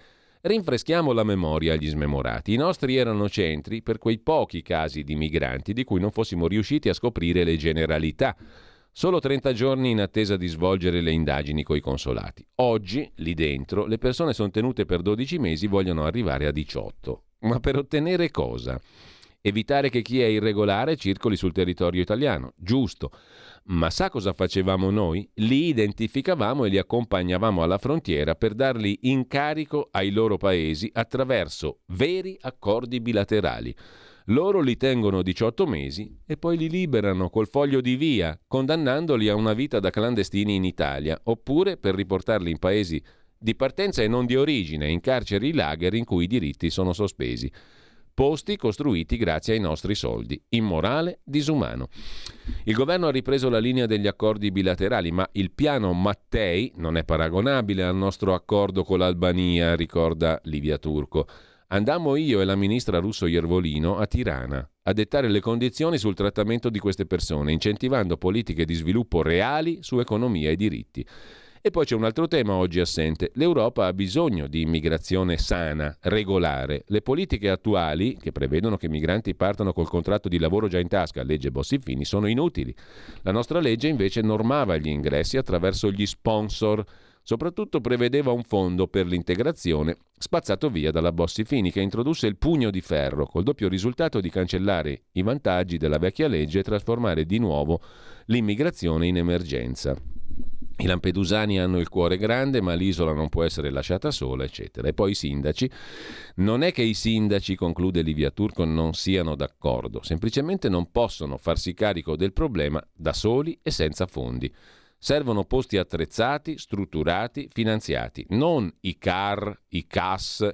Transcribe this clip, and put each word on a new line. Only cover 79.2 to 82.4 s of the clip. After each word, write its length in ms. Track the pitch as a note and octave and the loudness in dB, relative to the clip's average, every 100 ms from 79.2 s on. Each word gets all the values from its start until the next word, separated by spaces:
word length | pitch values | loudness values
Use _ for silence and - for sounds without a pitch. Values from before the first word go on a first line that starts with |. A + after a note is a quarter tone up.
| G2 | -2
partano 380 | - F#2+ G#2 F#2+ | 0 0 0 -2
col 160 | F2 D#2+ | 0 0
contratto 400 | F2 F2 G#2 F#2 | 0 0 0 0
di 100 | F2 | 0
lavoro 300 | D#2+ G2+ G#2 | 2 2 2
già 100 | F2+ | 0
in 80 | F2 | 0
tasca, 380 | G2 D#2+ C2+ | 0 -2 -4
legge 260 | C2 D#2 C2+ | -2 -2 -2
Bossi-Fini, 540 | B1+ C#2 C#3 C2 B1+ | -4 -2 -2 -2 -4
sono 240 | C#2+ G2+ G#2 | -2 0 0
inutili. 440 | A#2+ | 0